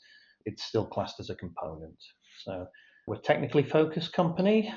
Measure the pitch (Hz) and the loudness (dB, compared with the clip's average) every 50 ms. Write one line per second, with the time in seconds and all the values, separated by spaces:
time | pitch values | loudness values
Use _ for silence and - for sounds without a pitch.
0 | _ _ - - _ _ _ _ - 107 104 - - - - 110 98 - - 110 | _ _ -20 -20 _ _ _ _ -10 -10 -10 -10 -6 -2 0 0 0 0 -2 -4
1 | 95 - - - 101 - 95 - 95 85 - - - 80 80 78 80 78 - - | -4 -4 -6 -10 -10 -10 -10 -8 -10 -12 -10 -8 -10 -10 -10 -10 -14 -16 -18 -20
2 | - - _ _ _ _ - - - 98 95 92 90 - - - _ _ _ _ | -20 -20 _ _ _ _ -20 -16 -10 -8 -8 -8 -8 -12 -16 -20 _ _ _ _
3 | - - 107 - - - 139 - 147 - - 151 - - - 156 156 156 - 170 | -8 -8 -8 -2 2 2 2 2 2 2 2 2 4 4 4 4 4 4 2 -4
4 | 165 - - - 180 175 170 - 185 208 220 220 214 - - | -6 -2 0 0 2 2 2 2 4 4 4 4 2 0 -4